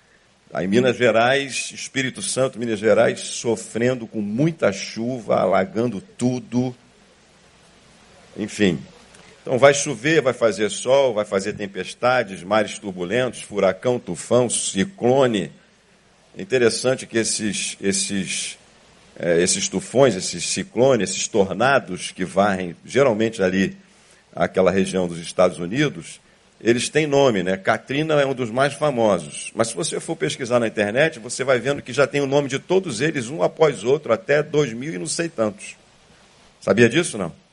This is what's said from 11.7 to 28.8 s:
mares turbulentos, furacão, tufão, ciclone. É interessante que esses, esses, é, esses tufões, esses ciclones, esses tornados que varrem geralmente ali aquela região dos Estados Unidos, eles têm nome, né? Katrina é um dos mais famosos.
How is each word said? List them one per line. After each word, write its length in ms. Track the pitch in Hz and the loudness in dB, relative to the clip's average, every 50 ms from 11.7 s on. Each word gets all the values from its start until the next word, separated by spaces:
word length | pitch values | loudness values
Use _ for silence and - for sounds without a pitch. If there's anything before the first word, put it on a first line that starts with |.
| 98 92 92 - - - 120 123 127 123 113 98 95 82 | -8 -8 -10 -10 -6 -2 0 2 2 2 0 -2 -8 -12
mares 360 | 85 95 104 110 104 95 - - | -4 0 2 2 2 0 -4 -10
turbulentos, 640 | 107 101 90 90 87 87 107 123 127 120 - - | -10 -10 -6 -6 -4 -2 0 0 0 -2 -4 -10
furacão, 560 | - - 104 101 98 95 95 - - 127 123 120 | -14 -6 0 2 2 2 2 2 -2 -2 -2 -2
tufão, 500 | - - 85 - - - 117 123 127 110 | -4 -8 -10 -10 -2 2 2 2 2 2
ciclone. 1040 | - - - - - 98 95 98 - - 113 120 127 139 131 123 110 98 82 73 - - _ _ _ _ _ _ _ _ _ _ _ _ _ _ - | -2 -4 -4 -4 -2 -2 -2 -2 -4 -2 2 2 4 4 4 4 2 0 -2 -4 -10 -20 _ _ _ _ _ _ _ _ _ _ _ _ _ _ -14
É 60 | 98 | -14
interessante 640 | 95 101 127 127 120 110 - - - 127 135 - 101 | -4 -2 2 4 4 2 2 2 0 0 -2 -2 -6
que 120 | - 110 113 | -2 -2 -2
esses, 580 | 107 - - - 107 104 92 - - - - - | 0 0 -4 -4 -4 -4 -4 -4 -6 -8 -8 -4
esses, 800 | 101 98 95 - - - 101 98 87 - - - - - - - _ _ _ _ _ _ _ _ _ _ _ - | -2 -2 -2 -2 -2 -2 -4 -4 -4 -4 -6 -8 -8 -10 -12 -16 _ _ _ _ _ _ _ _ _ _ _ -4
é, 220 | - 87 85 85 | 0 2 2 2
esses 280 | 90 95 - 98 - - | 2 2 0 -2 -4 -4
tufões, 460 | 98 92 - - - 123 139 123 95 | -4 -6 -6 0 4 4 4 4 4
esses 280 | 92 87 - - 85 80 | 0 -6 -8 -8 -8 -6
ciclones, 640 | - - 98 95 - - 107 127 139 131 110 92 90 | -6 -6 -6 -6 -4 0 2 4 4 4 2 0 -2
esses 180 | - - - - | -4 -6 -8 -2
tornados 840 | - 107 95 92 87 98 120 135 143 127 92 90 90 85 - - | 0 0 0 0 0 0 2 2 2 2 0 -4 -8 -10 -10 -12
que 160 | - - 92 | -8 -8 -8
varrem 500 | 82 - 180 - 208 95 92 92 85 82 - - | -2 0 2 2 2 0 -2 -4 -8 -10 -14 -16
geralmente 580 | 71 101 123 143 131 107 104 110 113 113 - | -4 0 2 2 2 2 2 0 -2 0 0
ali 340 | 95 92 92 95 95 95 - - - _ _ _ _ _ _ _ _ _ - | 0 2 2 2 0 0 -4 -10 -20 _ _ _ _ _ _ _ _ _ -4
aquela 360 | - 87 92 - 95 95 90 | -2 -2 0 2 2 4 4
região 380 | 92 98 95 92 90 92 90 85 | 4 2 0 0 0 -2 -2 -2
dos 100 | 85 82 | -4 -8
Estados 400 | 85 - - - 90 92 78 85 | -10 -6 0 2 2 2 2 -4
Unidos, 600 | 87 87 107 139 151 135 98 85 78 - - - _ _ _ _ _ _ _ _ | -8 -6 -2 -2 -2 -2 -2 -8 -14 -16 -20 -20 _ _ _ _ _ _ _ _
eles 300 | - 110 120 120 - - | 0 2 2 2 0 -2
têm 160 | - 151 160 | -2 -2 0
nome, 360 | 147 139 139 139 131 107 95 | 2 4 4 4 4 4 2
né? 140 | 87 92 95 | 0 0 -2
Katrina 640 | 95 - 127 110 110 - - 135 143 156 160 151 147 | 0 0 0 0 0 -2 -4 -4 -2 0 0 2 2
é 60 | 139 | 2
um 80 | 135 135 | 0 -2
dos 160 | 120 127 107 | -4 -4 -4
mais 240 | 110 131 139 147 147 | 0 0 0 0 0
famosos. 760 | - | -2